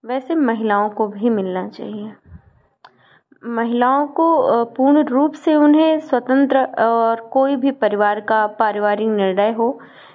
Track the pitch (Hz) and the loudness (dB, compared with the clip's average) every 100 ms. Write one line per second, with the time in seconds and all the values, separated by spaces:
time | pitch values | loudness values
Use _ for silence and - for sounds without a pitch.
0 | 226 262 262 320 262 226 220 202 214 208 | -6 -8 -2 0 0 0 0 0 0 -2
1 | 214 202 233 220 190 185 202 - 214 214 | -6 -2 0 0 -2 -6 -8 -12 -14 -12
2 | 214 208 _ - _ _ _ _ - _ | -14 -18 _ -20 _ _ _ _ -20 _
3 | _ _ _ _ 233 233 233 240 247 277 | _ _ _ _ -8 -4 -2 0 2 2
4 | 294 294 330 320 - 233 233 233 269 294 | -2 0 2 2 2 0 -2 0 4 4
5 | 302 247 302 302 - 302 294 302 320 311 | 2 0 0 -2 0 4 4 4 4 0
6 | 311 240 240 262 277 269 254 - 226 233 | 0 -4 0 0 2 2 0 0 0 2
7 | 226 226 226 269 269 277 277 269 214 202 | 0 -2 -2 0 0 0 -2 0 -2 0
8 | 208 208 214 220 214 214 220 208 208 208 | 0 0 -2 0 0 -2 -2 0 -2 0
9 | 220 208 190 190 208 226 233 285 - - | -2 0 0 0 0 0 -2 -4 -16 -20
10 | - | -20